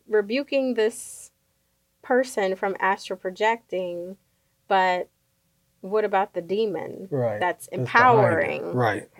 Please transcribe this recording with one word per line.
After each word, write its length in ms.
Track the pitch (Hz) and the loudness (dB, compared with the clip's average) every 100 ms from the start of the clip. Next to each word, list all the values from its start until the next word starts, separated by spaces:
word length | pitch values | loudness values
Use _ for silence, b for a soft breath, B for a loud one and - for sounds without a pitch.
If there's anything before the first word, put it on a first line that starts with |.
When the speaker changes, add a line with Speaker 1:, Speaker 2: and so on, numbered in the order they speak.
| - | 0
Speaker 1:
rebuking 680 | 214 202 254 277 277 262 | 0 2 -2 -2 0 0
this 560 | 233 214 - - - - _ _ _ _ _ _ _ | 2 0 -2 -14 -18 -20 _ _ _ _ _ _ _
person 540 | - 247 262 - 190 190 | 0 0 0 0 -2 0
from 200 | 202 190 | -4 0
astral 360 | 190 196 - 190 | 0 0 -4 -8
projecting, 1000 | 190 185 214 233 - 185 180 175 180 196 _ _ _ _ - | -8 0 0 0 -4 -6 -6 -8 -12 -14 _ _ _ _ 0
but 420 | 196 185 180 - _ _ _ _ _ _ _ | 2 4 2 -4 _ _ _ _ _ _ _
what 240 | 190 214 | -4 0
about 300 | 208 196 196 | 2 0 0
the 80 | 180 | -4
demon 640 | 170 202 220 165 - - 190 | -4 -2 -2 -2 -8 -10 -6
Speaker 2:
Right. 280 | 139 120 104 | -2 -2 0
Speaker 1:
that's 300 | 180 165 - | -2 -4 -8
Speaker 2:
That's 20 | |
behind 140 | 180 | -6
it. 40 | - | 0
Speaker 1:
empowering 840 | 233 254 226 208 165 160 147 170 | 4 6 6 4 2 0 -4 -4
Speaker 2:
Right. 340 | 123 120 98 - | 0 0 0 -6